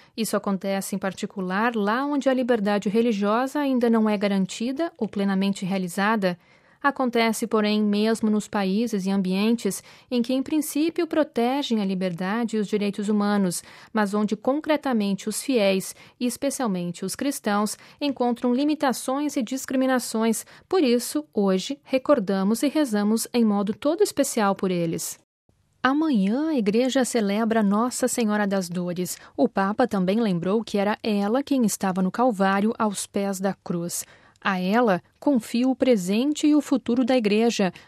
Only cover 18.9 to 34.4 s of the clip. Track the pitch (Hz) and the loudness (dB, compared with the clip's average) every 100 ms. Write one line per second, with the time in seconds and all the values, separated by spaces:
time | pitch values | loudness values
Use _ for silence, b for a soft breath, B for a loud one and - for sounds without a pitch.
18.9 | 226 - 269 294 285 220 262 - 262 262 | -2 -4 -2 -2 -2 -4 -4 -4 0 2
19.9 | 262 - 220 226 220 - B B 381 277 | 0 -2 -2 0 0 -6 B B 2 4
20.9 | 240 240 302 294 - 196 190 185 277 - | 2 0 -6 -6 0 2 2 -2 -10 -4
21.9 | 262 - 285 185 196 196 233 294 311 285 | -2 2 2 2 0 0 0 0 0 0
22.9 | 208 208 226 - 247 226 202 208 214 285 | 0 0 0 0 0 2 2 -2 -2 0
23.9 | 339 415 - 269 - 202 196 190 175 170 | 2 0 0 -2 2 0 0 0 0 0
24.9 | 170 - - _ _ _ _ _ _ 247 | -2 -6 -12 _ _ _ _ _ _ -2
25.9 | 285 320 240 190 240 311 294 202 214 262 | 0 2 2 2 0 0 0 2 2 2
26.9 | 254 247 247 202 202 226 226 202 202 247 | 2 0 0 0 0 0 2 2 2 0
27.9 | - 254 - 220 208 202 196 175 180 175 | -2 -2 0 0 0 0 -2 -2 -4 -6
28.9 | 180 180 - B B 269 - 196 214 240 | -4 -6 -8 B B 0 2 0 2 0
29.9 | 202 180 208 226 175 175 214 214 202 196 | 2 2 2 2 0 0 -2 0 -2 0
30.9 | 220 - 202 202 240 285 277 220 - 196 | -2 -2 0 0 0 0 2 2 0 -2
31.9 | 185 185 - 254 196 196 196 214 - 220 | 0 0 2 2 2 2 2 0 0 -2
32.9 | 196 - 208 196 190 190 185 - 175 170 | -2 -6 -4 -4 -2 -4 -4 -6 -4 -4
33.9 | - - b b b | -8 -10 b b b